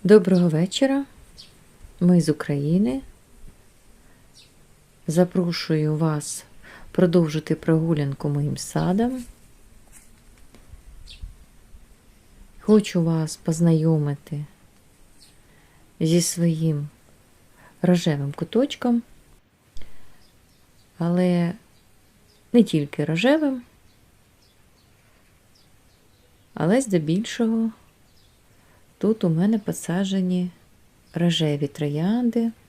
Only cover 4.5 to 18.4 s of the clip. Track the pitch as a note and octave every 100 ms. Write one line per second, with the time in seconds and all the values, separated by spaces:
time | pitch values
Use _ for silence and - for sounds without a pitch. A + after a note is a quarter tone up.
4.5 | _ - _ _ _ - E3 F3+ F#3 F3
5.5 | E3+ - D#3+ D3+ D#3 D#3+ D3+ C#3+ - -
6.5 | - - - - - F3+ F3 D#3+ D#3 D#3
7.5 | D#3 - D#3+ D#3+ D#3+ C#3+ C#3 D3+ C#3+ D3
8.5 | - - D#3 D#3+ F#3+ A#3 B3+ A#3+ - -
9.5 | - - - - - - - - - -
10.5 | - - - - - - - - - -
11.5 | - - - - - _ - _ - -
12.5 | - - G#3+ G3+ F3+ E3 E3 D#3 - -
13.5 | D#3+ E3+ D#3+ D#3+ D#3+ D3 C#3+ - D3 D3
14.5 | - - _ _ _ - _ - _ _
15.5 | - _ _ - _ D#3+ E3+ E3+ - E3+
16.5 | D#3+ D#3+ D3 D3 _ _ _ _ _ _
17.5 | _ - _ E3+ F3 E3+ C#3+ C#3+ C#3+